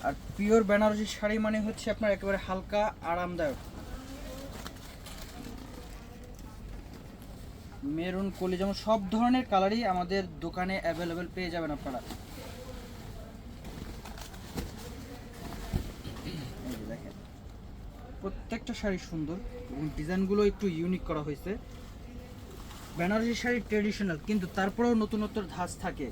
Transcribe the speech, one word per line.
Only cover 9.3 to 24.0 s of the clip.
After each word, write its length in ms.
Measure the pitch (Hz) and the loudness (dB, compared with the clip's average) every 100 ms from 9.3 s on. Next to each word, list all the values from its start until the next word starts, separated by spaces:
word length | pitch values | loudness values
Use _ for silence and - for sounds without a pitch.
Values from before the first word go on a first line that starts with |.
| 254 254 | 6 6
কালারই 280 | 196 190 226 214 | 6 6 4 4
আমাদের 300 | 180 175 196 180 151 | 2 4 2 0 -4
দোকানে 300 | 165 180 185 190 | -4 -2 0 2
অ্যাভেলেবল 420 | 170 160 175 170 175 | 2 0 0 0 -2
পেয়ে 180 | 185 180 | -2 -2
যাবেন 160 | 170 160 143 | 0 0 -2
আপনারা। 240 | 147 123 - - - - - 247 254 254 247 - - - - - - - - - - - - - - - - - - - - - - - - - - - - - - - 101 101 147 | -2 -4 -6 -10 -10 -10 -10 -10 -10 -10 -10 -10 -10 -10 -10 -12 -12 -10 -10 -8 -8 -8 -10 -10 -10 -10 -6 -4 -4 -8 -10 -10 -10 -10 -10 -10 -8 -6 -2 -2 -2 -6 -8 -6 -6
এই 480 | 160 127 - 127 117 | -4 -6 -6 -4 -4
যে 60 | 107 | -4
দেখেন, 220 | 113 - - - - - - - - - - - - | -6 -8 -10 -14 -14 -14 -12 -12 -10 -12 -12 -12 -6
প্রত্যেকটা 520 | 196 - - 226 - 220 | -6 -6 -6 -6 -4 0
শাড়ি 180 | 214 180 - | 0 0 -2
সুন্দর 300 | 165 147 185 - - 92 | -2 -2 -2 -6 -8 -6
এবং 120 | 131 151 143 | -4 -2 -2
ডিজাইনগুলো 440 | 151 185 190 208 208 | 0 2 4 6 6
একটু 160 | 202 202 160 | 6 0 2
ইউনিক 240 | 170 185 - | 2 2 0
করা 140 | 151 151 | -2 -2
হয়েছে। 240 | 143 180 226 - - - - - - - - - - - - - - | -4 -4 -4 -6 -12 -12 -12 -12 -12 -12 -12 -12 -10 -10 -10 -8 0
বেনারসি 360 | 175 220 233 233 | 4 6 4 2
শাড়ি 160 | 247 240 - | 2 2 4
ট্র্যাডিশনাল, 500 | 214 208 202 | 4 4 2